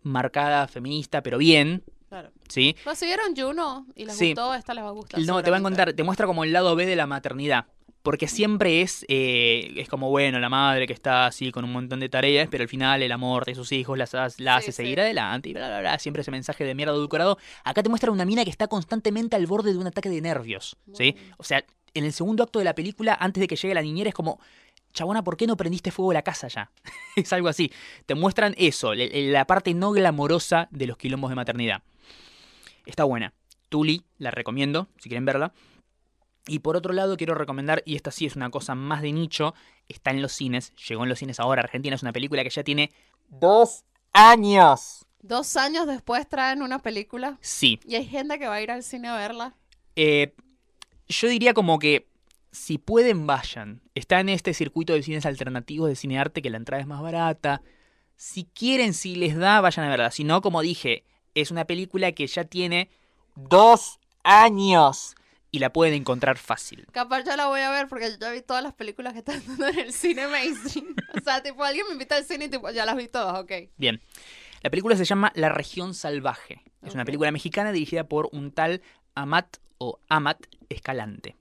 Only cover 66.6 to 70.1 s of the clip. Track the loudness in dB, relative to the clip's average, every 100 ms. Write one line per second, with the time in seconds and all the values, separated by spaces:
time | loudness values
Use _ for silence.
66.6 | -8 -18 -12 -8 -4 -4 -2 -2 0 0
67.6 | -2 -2 -4 -6 -8 -8 -10 -10 -6 -6
68.6 | -6 -12 -14 -10 -12 -12 -10 -12 -12 -4
69.6 | -2 -2 -6 -4 -2